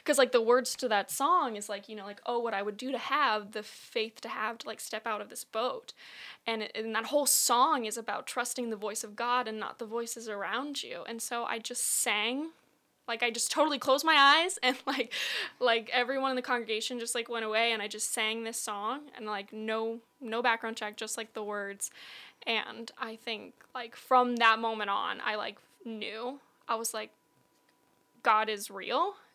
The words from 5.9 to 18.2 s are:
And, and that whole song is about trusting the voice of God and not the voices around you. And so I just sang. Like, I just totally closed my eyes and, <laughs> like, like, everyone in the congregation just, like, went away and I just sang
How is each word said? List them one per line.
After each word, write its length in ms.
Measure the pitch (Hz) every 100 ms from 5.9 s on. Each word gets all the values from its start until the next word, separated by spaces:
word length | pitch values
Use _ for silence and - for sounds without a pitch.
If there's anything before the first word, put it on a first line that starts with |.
| - - - - - -
And, 240 | 220 214 -
and 200 | 226 220
that 100 | 233
whole 200 | 294 269
song 600 | - - 240 294 285 220
is 120 | 226
about 300 | 220 190 -
trusting 420 | 254 240 - 233
the 60 | 208
voice 280 | 208 214
of 120 | 214 208
God 320 | 240 247 220
and 120 | 214
not 200 | - -
the 80 | 220
voices 420 | 233 233 233 226
around 540 | 202 185 226 294 277
you. 200 | - - -
And 120 | 226
so 260 | - 240 233
I 120 | 233
just 260 | - 247
sang. 680 | - - 240 214 220 269 320 - _ _ _ _ -
Like, 160 | 233
I 80 | 240
just 180 | 226 -
totally 280 | - 302 277
closed 260 | - 277 320
my 120 | 302
eyes 420 | 277 311 359 -
and, 160 | - -
<laughs> 40 | -
like, 280 | 277 - - - - - -
like, 300 | 247 233 220
everyone 360 | 247 247 269 269
in 60 | 254
the 60 |
congregation 560 | 254 247 214 220 226 247
just, 160 | 233 240
like, 120 | 233
went 160 | 233 220
away 260 | 214 233
and 100 | 220
I 60 | 208
just 240 | 214 -
sang 320 | -